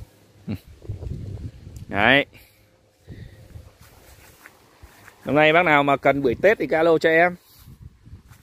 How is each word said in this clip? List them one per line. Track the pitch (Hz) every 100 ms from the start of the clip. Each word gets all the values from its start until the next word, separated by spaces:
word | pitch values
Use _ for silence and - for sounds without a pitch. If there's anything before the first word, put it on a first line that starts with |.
| - _ _ _ -
Ừ. | 104 - - - - - - - - - - - - -
Đấy. | 98 110 139 - - _ _ _ _ _ _ - - - - - - - _ - - - - - - - _ _ _ - _ - - -
Hôm | 143
nay | 156
bác | 160
nào | 175 147
mà | 143 139
cần | 143 139
bưởi | 135 113
Tết | 190 226
thì | 151
cứ | 160
alo | 170 160
cho | 165
em. | 160 175 180 _ - - - - _ - - - -